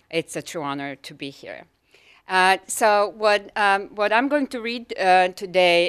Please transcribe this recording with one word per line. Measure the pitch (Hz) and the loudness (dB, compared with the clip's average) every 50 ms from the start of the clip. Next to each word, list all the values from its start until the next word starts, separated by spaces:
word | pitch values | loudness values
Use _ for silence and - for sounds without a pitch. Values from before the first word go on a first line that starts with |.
| _ _ | _ _
it's | - 165 160 - - | -6 -6 -6 -4 -10
a | 165 147 | -12 -12
true | - - 175 147 | -10 -10 -8 -8
honor | 143 139 143 139 143 139 | -8 -8 -8 -8 -10 -12
to | 127 - - 156 | -14 -18 -20 -16
be | 143 147 139 | -14 -14 -14
here. | 135 - - 92 90 65 - _ _ _ _ _ _ _ _ _ _ _ _ - | -14 -16 -16 -16 -16 -18 -20 _ _ _ _ _ _ _ _ _ _ _ _ -2
Uh, | 190 185 185 185 190 185 - - | 0 2 4 4 2 0 -2 -8
so | - - 247 214 208 208 202 208 - | -4 0 2 4 4 4 2 0 -2
what, | 220 214 214 208 208 202 202 - | -2 0 0 0 0 -2 -6 -4
um, | 220 208 202 196 196 202 - - | -2 0 2 2 0 -2 -6 -6
what | 214 208 208 208 | -4 -2 0 2
I'm | 226 254 277 | 0 0 0
going | 285 294 277 254 | 0 -2 -2 -4
to | - 247 | -6 -8
read, | 220 233 233 247 233 - - | -8 -6 -8 -8 -10 -12 -8
uh, | - 190 185 185 185 185 185 | -2 2 4 4 4 4 2
today | 185 - 208 185 175 185 180 180 170 170 175 | -2 -8 -12 -2 2 4 4 4 4 4 2